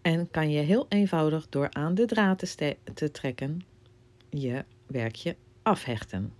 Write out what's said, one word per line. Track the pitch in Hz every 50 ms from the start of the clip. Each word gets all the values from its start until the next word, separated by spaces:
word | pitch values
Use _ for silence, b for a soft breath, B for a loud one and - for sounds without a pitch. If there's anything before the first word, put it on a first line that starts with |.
En | _ 170 160 165 170 -
kan | - 160 156 151
je | 147 147
heel | 147 147 196 247 285 -
eenvoudig | 208 202 202 185 - 165 156 156 156 156 - -
door | - 143 143 -
aan | - 139 147 165 180
de | 196 240
draad | 220 233 220 208 190 190 185
te | -
ste-, | 185 - - 151 147 - - - - -
te | - 156 147
trekken | 143 - - 135 123 - 135 139 156 175 - _ - - - - - _ - - _ _ - -
je | - 143 135 123 120 135 - - - _ _
werkje | - 139 127 113 113 - - - 170 - - - - _ -
afhechten. | _ 226 196 - - - 117 107 - - - 95 101 107 -